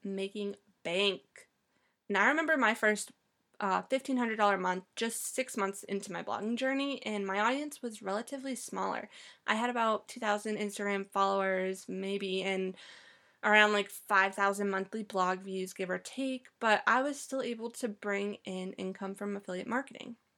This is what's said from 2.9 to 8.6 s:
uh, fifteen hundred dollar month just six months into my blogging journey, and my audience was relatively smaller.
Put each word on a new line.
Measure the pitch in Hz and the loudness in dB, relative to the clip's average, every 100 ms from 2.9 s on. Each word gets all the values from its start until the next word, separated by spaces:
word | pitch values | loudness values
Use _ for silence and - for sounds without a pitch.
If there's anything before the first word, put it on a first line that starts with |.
| 208 - - _ _ _ _ | 2 -4 -14 _ _ _ _
uh, | 202 185 | 0 0
fifteen | - 262 269 254 | 0 -2 0 0
hundred | 233 220 | 0 4
dollar | 208 196 | 4 4
month | 185 185 - - | 2 -2 -6 -6
just | 226 - - | -4 -4 -4
six | - 254 220 | -4 -4 -2
months | 196 202 | -2 -4
into | - 202 202 | -6 -6 -4
my | 170 | -8
blogging | - 113 214 233 | -4 -4 -2 -2
journey, | 262 269 277 269 214 | -2 0 -2 -4 -4
and | 208 196 | -4 -2
my | 196 | 0
audience | 220 277 302 - | 2 0 -4 -8
was | 240 214 | -10 -8
relatively | 196 202 233 277 269 | -4 -4 -4 -8 -6
smaller. | 240 | -8